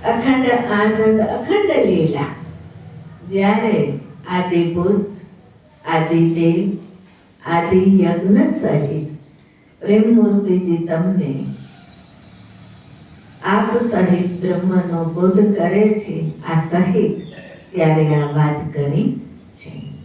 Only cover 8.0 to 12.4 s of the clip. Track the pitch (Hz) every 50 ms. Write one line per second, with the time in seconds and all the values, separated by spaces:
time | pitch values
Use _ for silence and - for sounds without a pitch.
8 | 170 165 165 170 190 190 214 262 277 - - - - 175 156 147 143 135 151 156
9 | - - - - - - - _ _ _ _ _ _ _ _ _ - 208 208 220
10 | 214 233 233 220 202 202 196 202 190 185 180 185 180 170 170 165 165 170 160 165
11 | 180 190 180 - 147 135 135 - - - - - - - - - - - - -
12 | - - - - - - - -